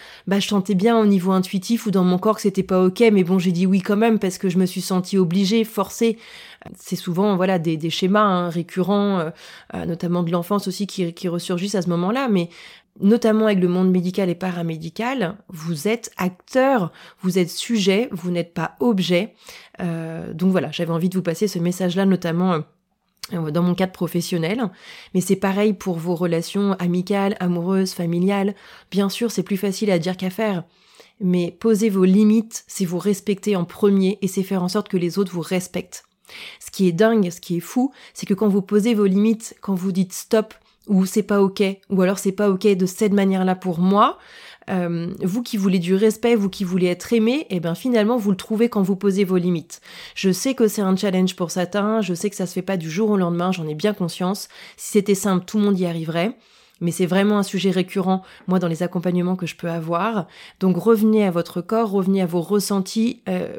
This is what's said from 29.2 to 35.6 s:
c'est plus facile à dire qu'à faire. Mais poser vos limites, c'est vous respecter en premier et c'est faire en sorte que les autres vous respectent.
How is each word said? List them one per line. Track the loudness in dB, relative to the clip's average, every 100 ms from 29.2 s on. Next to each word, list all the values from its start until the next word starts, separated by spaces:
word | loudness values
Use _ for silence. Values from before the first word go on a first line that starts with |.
| -4
c'est | -2
plus | -4 -2
facile | -2 -2 0
à | 0
dire | 0 -4
qu'à | -6
faire. | -4 -2 -4 -6 _ _ -20 -20 -6
Mais | 0 0 0 -2
poser | 2 2 2
vos | 4
limites, | 4 6 6 4 0 -6 -12
c'est | -6
vous | -4 -2
respecter | -2 -2 -2 -4 0 -2
en |
premier | -2 0 2 4 2 0
et | -2
c'est | -2
faire | -2 -2
en | -2
sorte | -2 -2
que | -2
les | -2 -2
autres | -2
vous | -4
respectent. | -4 -4